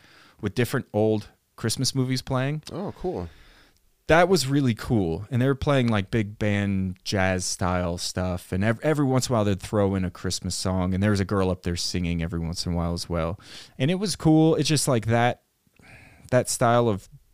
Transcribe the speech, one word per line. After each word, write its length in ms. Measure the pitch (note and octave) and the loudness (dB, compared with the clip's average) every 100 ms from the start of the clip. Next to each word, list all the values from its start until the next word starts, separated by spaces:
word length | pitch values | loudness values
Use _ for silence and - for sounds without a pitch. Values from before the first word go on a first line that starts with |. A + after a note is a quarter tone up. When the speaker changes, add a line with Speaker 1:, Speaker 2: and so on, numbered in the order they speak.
| - - - - | -18 -20 -20 -6
Speaker 1:
with 140 | G#2+ - | -4 0
different 300 | A#2+ C3 - | 0 0 -2
old 340 | G#2 A2 G#2+ - _ _ - | 0 2 0 -4 _ _ -6
Christmas 360 | A#2 - B2+ | -4 -2 -2
movies 280 | C3+ B2+ B2+ | -2 -2 -2
playing. 420 | - B2+ C3+ D#3 - | -2 -2 -2 -6 -8
Speaker 2:
Oh, 220 | D#3+ G3 - | -10 -10 -8
cool. 320 | F#3 A#2 F2 - - - _ _ _ _ - | -6 -6 -8 -14 -20 -20 _ _ _ _ 2
Speaker 1:
That 200 | D#3+ F3+ | 4 4
was 180 | F3+ C3 | 2 2
really 260 | C#3+ C3 | 2 2
cool. 520 | G#2+ - A2+ E2+ E2 G#2+ | 0 0 0 0 -2 -4
And 120 | B2 | 0
they 60 | C3 | 0
were 60 | C#3 | 0
playing, 320 | D3+ C3+ A#2+ | 2 2 2
like, 220 | G#2 G2 | 0 0
big 280 | A#2 G#2 G#2+ | -2 -2 -2
band 580 | G#2+ G2+ G2+ F#2+ F#2+ F2+ | 0 0 0 0 -2 -6
jazz 400 | - G2+ F#2+ F#2 - | -4 0 2 0 -4
style 520 | - F2+ F2+ F2 F2 | -2 -2 0 -2 -4
stuff. 540 | - F#2 F2+ F2+ - | -6 -4 -4 -4 -4
And 120 | F#2 | -2
ev-, 160 | G#2+ A2+ | 0 0
every 220 | D#3 D3+ C3+ | 0 2 2
once 220 | C3 - | 2 2
in 60 | |
a 40 | A#2 | 0
while 60 | G#2 | 2
they'd 140 | F#2 | 0
throw 340 | - G#2+ G2 G2 | -2 0 2 0
in 100 | F2+ | -4
a 60 | |
Christmas 440 | - F#2 - F#2 - | -4 -6 -4 -6 -4
song. 380 | F#2 F#2 F2+ | -2 0 0
And 100 | F#2 | 2
there 80 | G#2 | 2
was 80 | G2+ | 2
a 60 | F2+ | 0
girl 240 | G2+ F#2 | 0 0
up 140 | F2+ | 0
there 120 | F2+ E2+ | -4 -4
singing 480 | - F2+ E2+ E2+ | -4 -2 -2 -2
every 160 | E2 E2+ | -2 -4
once 260 | E2 E2+ F2 | -6 -6 -4
in 80 | |
a 20 | E2+ | -2
while 180 | E2+ | -2
as 160 | F2 - | -4 -4
well. 300 | E2+ E2 G#2 - - - - | -4 -4 -6 -14 -20 -20 -4
And 140 | C#3 | -2
it 40 | F#3 | -2
was 200 | G3+ - | -4 0
cool. 400 | D#3+ D#3 D#3+ D3 | 4 6 6 4
It's 140 | C#3 | 2
just, 180 | D3 - | 0 2
like, 200 | A#2+ A2+ | 0 2
that, 340 | A#2 A#2+ - _ _ _ _ - - - - - | 2 2 0 _ _ _ _ -20 -20 -20 -20 0
that 180 | B2+ - | 0 2
style 380 | - A#2+ A#2+ A#2+ | 0 4 4 2
of 220 | F#2+ - - _ | 0 -6 -20 _